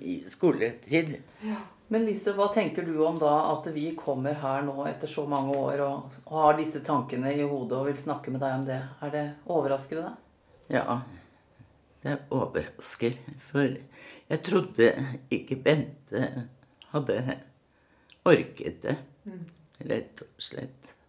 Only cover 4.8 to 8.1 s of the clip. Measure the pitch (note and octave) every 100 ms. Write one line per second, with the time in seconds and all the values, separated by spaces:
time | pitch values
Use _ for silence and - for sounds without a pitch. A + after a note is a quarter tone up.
4.8 | D3 D3 D3+ - C#3+ C#3+ C3+ C#3 C3+ C#3
5.8 | C#3 C#3 - - - D#3 D3+ D#3 D#3 D3
6.8 | - D3 - B2+ C3+ C#3+ C#3+ C#3+ A#2 B2+
7.8 | C#3 C#3 -